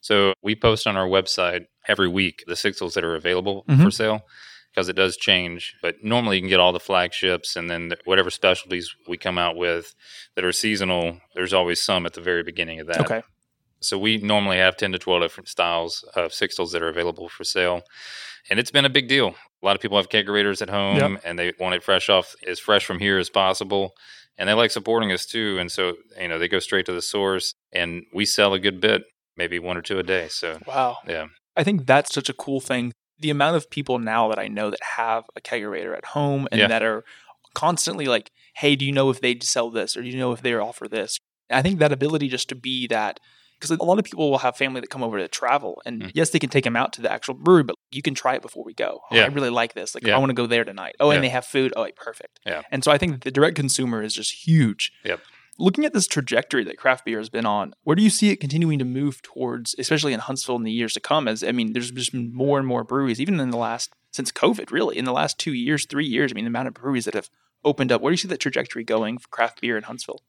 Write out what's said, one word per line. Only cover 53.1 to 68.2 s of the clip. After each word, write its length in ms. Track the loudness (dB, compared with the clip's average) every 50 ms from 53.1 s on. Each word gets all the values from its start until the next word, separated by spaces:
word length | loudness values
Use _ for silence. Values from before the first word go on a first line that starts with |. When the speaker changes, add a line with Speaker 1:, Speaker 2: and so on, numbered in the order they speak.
| -2
Speaker 2:
that 80 | -4 -6
the 80 | -2
direct 260 | 4 4 4 4 4
consumer 460 | 0 -2 0 0 0 0 -2 -2 -4 -4
is 120 | -4 -6
just 320 | -6 -6 -8 -8 -6 0
huge. 460 | 4 4 4 4 2 0 -2 -6 -6 _ _ _
Speaker 1:
Yep. 160 | -6 -6 -6 -8 -20 _ -20 _ _ -8 0
Speaker 2:
Looking 260 | 2 2 2 2 -2
at 80 | 0 0
this 140 | -2 -2
trajectory 580 | 0 -2 -4 -2 0 0 0 0 0 -2 -2 -2
that 140 | -2 -8 0
craft 260 | 2 2 2 2 0
beer 140 | -6 -4 -4
has 100 | -6 -6
been 160 | -4 -2 0
on, 300 | 0 0 0 -2 -4 -8 _ _
where 120 | 2 4
do 80 | 6 6
you 60 | 4
see 220 | 6 6 4 2
it 60 | 2 2
continuing 380 | -2 -2 0 0 2 2 2 0
to 60 | 0
move 340 | -2 -2 -2 -2 -4 -4 -6
towards, 540 | -16 -18 -8 -6 -4 -4 -4 -4 -6 -8 -6 -6
especially 360 | 0 0 2 2 2 0 -2
in 60 | -2
Huntsville 360 | -4 -6 -6 -6 -2 -2 -2
in 60 | -2 -2
the 100 | -2 -2
years 220 | -2 -2 -2 -4
to 60 | -6
come? 280 | -2 0 0 2 2 0
As, 160 | -2 -2 -2
I 80 | -2 0
mean, 220 | 0 0 0 -2
there's 160 | -4 -6 -6
just 220 | -8 -6 -6 -4 -4
been 200 | -4 -6 -6 -4
more 240 | -2 0 2 2 2
and 80 | 0
more 160 | 0 -2 -4 -4
breweries, 380 | -2 -2 0 0 0 0 -2
even 180 | -2 -2 0 0
in 120 | 0 -2
the 80 | -2 -2
last, 340 | -2 -4 -4 -6 -8 -10 _ _ _ _
since 220 | -10 -8 -8 -6 -2
covid, 380 | 2 2 2 2 0 -4 -4
really, 260 | -2 -2 -2 -2 -2
in 80 | -4 -4
the 80 | -2 0
last 260 | 0 0 -2 -2 _
two 140 | -4 -4 -4
years, 320 | -2 0 0 0 -2 -2
three 220 | -4 -4 -4 -4
years, 260 | -2 0 0 0 -2 -2
I 20 |
mean, 100 | -4 -4
the 20 | -4
amount 200 | -4 -4 -4 -6
of 60 | -8
breweries 300 | -8 -4 -2 -2 -2 -2
that 80 | -2 -4
have 160 | -6 -6 -8 _ _ _ _ _ _ _
opened 300 | 0 2 2 2 2 2
up. 80 | 2
Where 100 | 4 2
do 40 | 0
you 20 |
see 100 | 0